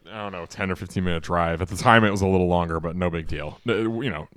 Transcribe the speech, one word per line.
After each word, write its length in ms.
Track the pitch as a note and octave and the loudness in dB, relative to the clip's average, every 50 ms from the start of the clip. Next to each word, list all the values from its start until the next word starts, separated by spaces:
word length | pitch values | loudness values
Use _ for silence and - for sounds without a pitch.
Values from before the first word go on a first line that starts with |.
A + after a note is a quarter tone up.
| _ E2 | _ -16
I 120 | G#2+ G#2+ G#2 | -12 -10 -10
don't 80 | G2+ | -10
know, 140 | F#2+ F2 E2+ | -8 -10 -12
ten 260 | - - - G2+ F#2 | -12 -6 -4 -2 -2
or 40 | F#2 | -2
fifteen 280 | - G2+ F2+ - G2+ F2+ | -4 -6 -6 -4 -2 0
minute 180 | F2+ E2+ E2 | 0 -2 -2
drive. 400 | - - F2+ F2 E2+ E2 E2 D#2+ | -2 0 0 2 2 2 0 -2
At 60 | F2+ - | -4 -4
the 80 | G2 | -4
time, 260 | F2 - B2+ A2+ A2+ | 0 6 6 8 8
it 80 | A2 G#2 | 6 4
was 100 | G2 G2 | 2 2
a 60 | G2 | 2
little 220 | F#2+ F#2+ F#2 F2+ F2 | 4 4 4 4 4
longer, 320 | F2+ F2 E2+ E2 E2 E2 | 2 2 0 0 -2 -4
but 160 | D#2 E2+ E2 | -4 -6 -4
no 140 | F2+ F#2 F2 | -2 -2 -2
big 180 | E2 E2+ D#2+ E2 | -2 -4 -4 -4
deal. 320 | D#2+ D2 D2 D2+ - - _ A#2+ | -6 -6 -6 -10 -12 -8 _ -2
N-, 340 | G#2+ G2+ A2+ A2+ A2+ A#2 | 0 0 0 -2 -2 -4
you 80 | C#3 B2 | -4 -4
know, 180 | E2 D2+ D#2 - _ | -6 -6 -10 -12 _